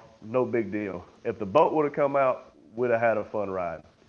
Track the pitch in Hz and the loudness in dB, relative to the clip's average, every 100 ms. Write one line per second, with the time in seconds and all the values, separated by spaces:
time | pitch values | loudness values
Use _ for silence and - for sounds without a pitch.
0 | - - 107 127 117 117 101 104 101 87 | -10 -20 -4 -2 0 -2 -2 -4 -6 -8
1 | - - 117 98 101 147 185 156 147 151 | -14 -10 -8 -6 0 4 4 2 0 0
2 | 139 139 131 117 - - - 113 123 117 | 0 2 2 0 -8 -20 -12 -2 0 2
3 | 117 107 98 107 98 92 87 80 - _ | 2 2 -2 -4 -4 -4 -4 -8 -14 _